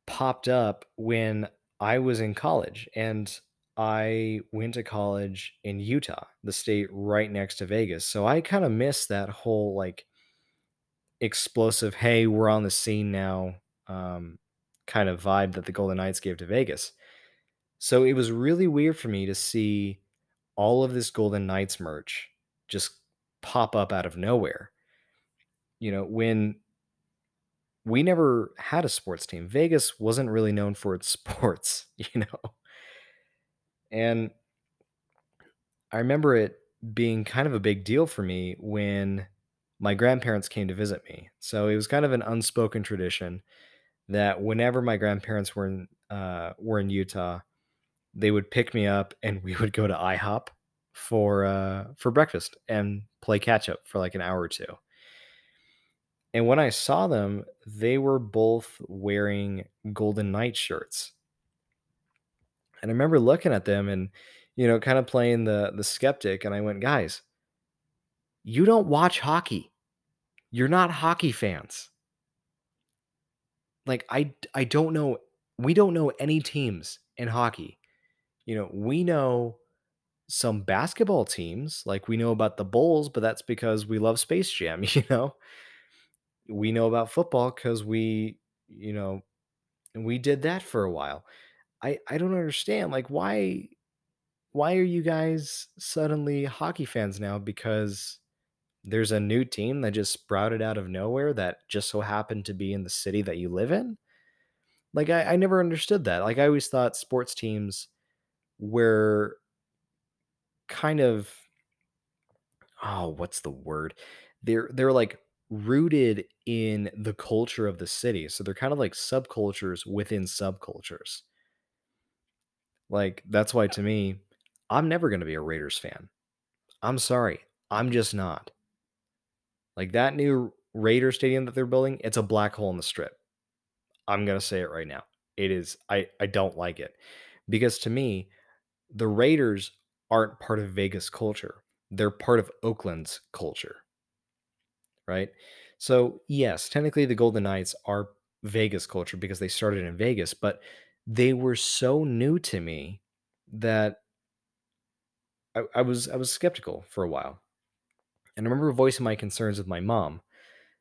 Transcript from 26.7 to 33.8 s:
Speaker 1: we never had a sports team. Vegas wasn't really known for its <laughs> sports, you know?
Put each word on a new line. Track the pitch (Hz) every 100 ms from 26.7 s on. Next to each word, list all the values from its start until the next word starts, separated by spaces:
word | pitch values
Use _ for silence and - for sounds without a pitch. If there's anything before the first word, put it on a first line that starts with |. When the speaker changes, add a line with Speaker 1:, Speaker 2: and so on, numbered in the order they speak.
| _ _ _ _ _ _ _ _ _ _ _
Speaker 1:
we | 110 117
never | 175 170 147 120 101 -
had | - 156
a | 160
sports | - - 85 -
team. | 85 87
Vegas | 127 165 156 - -
wasn't | 110 120 127
really | 110 107
known | 104 101
for | 101 101
its | 92 -
<laughs> |
sports, | - - - 117 82 - - - -
you | - 113
know? | 104 - - - _ - - - - _ _ _ _ _ _ _